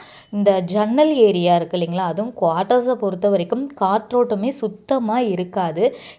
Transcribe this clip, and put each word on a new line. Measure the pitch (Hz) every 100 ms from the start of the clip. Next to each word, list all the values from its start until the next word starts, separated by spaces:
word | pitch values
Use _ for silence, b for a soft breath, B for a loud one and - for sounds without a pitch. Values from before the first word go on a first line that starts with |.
| B B B
இந்த | 208 202 190
ஜன்னல் | 180 196 214 247 311
ஏரியா | 294 214 180 175 175
இருக்கு | 170 180
இல்லைங்களா, | 170 170
அதுவும் | 185 165 226 247
குவார்ட்டர்ஸை | 170 165 202 247 247
பொறுத்த | 247 202 190 202
வரைக்கும் | 196 175 233 277 -
காற்றோட்டமே | 190 208 214 247 240 214 220
சுத்தமா | 269 220 208 - 269 226 226
இருக்காது. | 240 180 180 190 175 160 208 - B